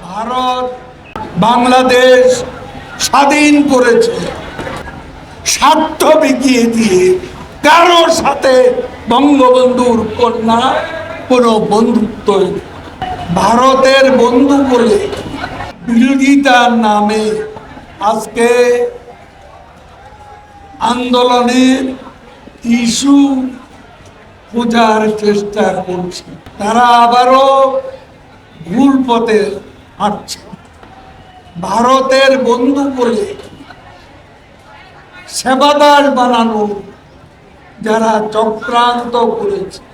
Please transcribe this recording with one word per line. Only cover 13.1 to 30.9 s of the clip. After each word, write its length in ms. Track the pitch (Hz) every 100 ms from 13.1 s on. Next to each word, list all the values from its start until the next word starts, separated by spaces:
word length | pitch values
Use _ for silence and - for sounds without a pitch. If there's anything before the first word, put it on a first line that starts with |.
| - - 175
ভারতের 640 | 190 233 262 262 269 269 269 247
বন্ধু 360 | 233 262 277 277 262
বলে 280 | 240 220 202 - - - - - - - - 233
বিরোধিতার 840 | 233 269 269 269 277 269 247 240 226 220
নামে 360 | 208 208 214 214 - - - - - - - 202
আজকে 400 | 226 - 240 233 240 247 240 240 - - - - - - - - - - - 807 - - - - - - - 226
আন্দোলনের 880 | 247 247 247 247 247 240 254 254 262 262 - - - - - - - 233 233
ইস্যু 380 | 233 - 277 277 277 262 254 - - - - - - - - - -
খোঁজার 520 | 233 226 233 226 214 214 -
চেষ্টা 420 | 208 202 - 214 190 185 185
করছে। 400 | 175 180 - - - - -
তারা 260 | 202 226 247 240
আবারও 440 | 233 247 254 262 269 269 269 262 - - - - - - - - 160
ভুল 260 | 220 277 269 240
পথে 340 | 233 226 214 202 190 - - - -
হাঁটছে। 420 | 196 180 - - - - - - -